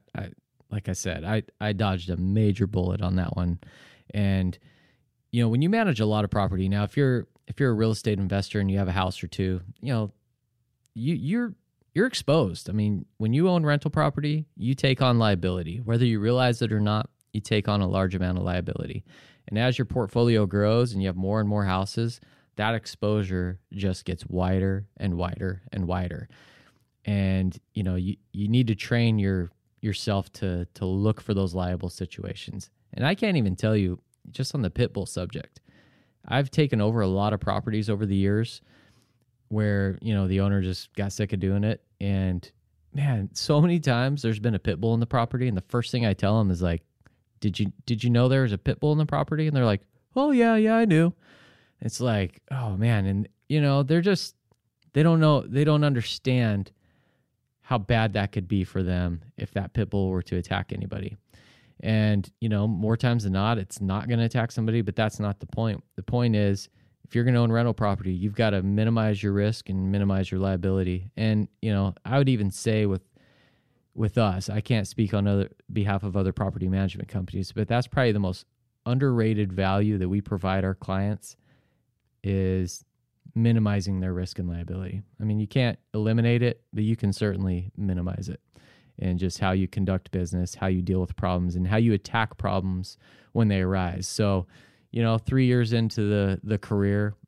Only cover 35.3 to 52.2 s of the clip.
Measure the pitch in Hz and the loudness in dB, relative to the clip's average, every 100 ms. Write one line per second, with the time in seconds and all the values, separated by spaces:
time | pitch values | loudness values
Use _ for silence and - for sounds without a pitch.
35.3 | - - _ _ _ _ _ _ _ - | -10 -14 _ _ _ _ _ _ _ -4
36.3 | 127 139 - 147 113 104 113 95 95 104 | -2 0 2 2 2 2 2 2 2 0
37.3 | 104 - 101 - 107 104 101 104 98 98 | 0 -2 -2 -2 -2 -2 -2 0 2 2
38.3 | 104 113 - _ _ _ _ _ _ _ | 2 -2 -8 _ _ _ _ _ _ _
39.3 | _ - 107 104 101 98 95 113 104 92 | _ -6 -2 0 2 0 -2 -2 0 2
40.3 | 95 98 101 92 90 - - 98 - 104 | 2 2 2 0 -4 -8 -6 -4 -4 -2
41.3 | 98 95 101 107 - _ - 101 98 92 | -2 0 0 0 -2 _ -6 -2 0 0
42.3 | 90 - _ _ _ _ 143 143 113 98 | -2 -6 _ _ _ _ -4 0 0 -2
43.3 | - - 147 170 170 147 120 131 143 117 | -4 0 4 4 4 2 2 0 0 -2
44.3 | 107 117 101 - 82 113 113 117 127 117 | 0 0 0 -2 0 0 0 0 0 0
45.3 | 123 127 95 - 120 117 123 113 95 98 | -2 -2 -2 -2 -4 -2 0 0 2 2
46.3 | 110 101 87 90 85 - _ _ _ _ | 2 2 2 0 -2 -6 _ _ _ _
47.3 | _ 107 90 104 - - 110 120 120 127 | _ -4 -2 -4 -4 -4 -2 2 4 4
48.3 | 135 127 98 - - 151 151 151 151 143 | 4 2 0 -2 -2 0 0 0 -2 -2
49.3 | 156 156 143 120 98 - _ _ 254 294 | -2 0 2 2 2 -2 _ _ 0 2
50.3 | 254 233 220 220 226 226 160 165 - _ | 4 4 4 4 4 4 4 4 0 _
51.3 | - - _ _ - 113 - 123 107 | -20 -20 _ _ -10 -8 -2 0 2